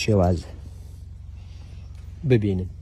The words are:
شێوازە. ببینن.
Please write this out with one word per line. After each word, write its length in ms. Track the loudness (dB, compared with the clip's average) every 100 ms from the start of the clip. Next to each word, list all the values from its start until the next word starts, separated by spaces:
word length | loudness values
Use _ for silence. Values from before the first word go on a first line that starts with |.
شێوازە. 460 | 8 6 6 4 -2 -12 -14 -14 -14 -14 -14 -14 -14 -14 -14 -14 -14 -14 -14 -14 -14 -4 4
ببینن. 400 | 6 6 2 -2 -6